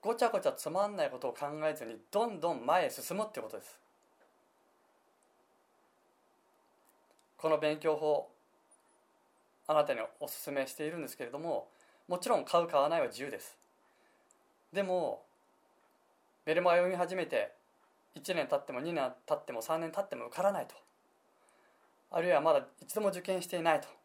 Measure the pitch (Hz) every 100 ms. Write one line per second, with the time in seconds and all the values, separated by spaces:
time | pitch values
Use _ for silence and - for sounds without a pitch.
0 | 208 233 240 202 147 127 - 170 202 202
1 | 147 127 131 - 143 151 156 147 117 110
2 | _ 202 233 196 165 147 120 170 151 -
3 | 123 185 214 170 110 104 - - _ _
4 | _ _ _ _ _ _ _ _ _ _
5 | _ _ _ _ _ _ _ _ _ _
6 | _ _ _ _ _ _ _ _ _ _
7 | _ _ _ _ 160 156 151 151 156 151
8 | 156 147 - _ _ _ _ _ _ _
9 | _ _ _ _ _ _ - 151 147 123
10 | 110 - 147 - - 139 135 - 151 170
11 | 151 - 120 139 165 131 - _ _ _
12 | - 180 214 220 131 175 170 151 143 165
13 | 127 107 139 107 - - _ _ _ _
14 | _ _ _ _ _ _ _ 185 196 185
15 | 160 - - _ _ _ _ _ _ _
16 | _ _ _ _ - 156 180 170 180 185
17 | 175 185 165 123 104 - _ _ _ _
18 | _ - 147 175 135 147 - 127 156 170
19 | 131 127 - 147 - 120 113 165 165 160
20 | 190 131 117 - 190 190 127 - _ _
21 | _ _ _ _ _ _ _ _ _ _
22 | _ - 175 160 156 147 131 _ - -
23 | 202 180 180 185 170 175 165 151 - -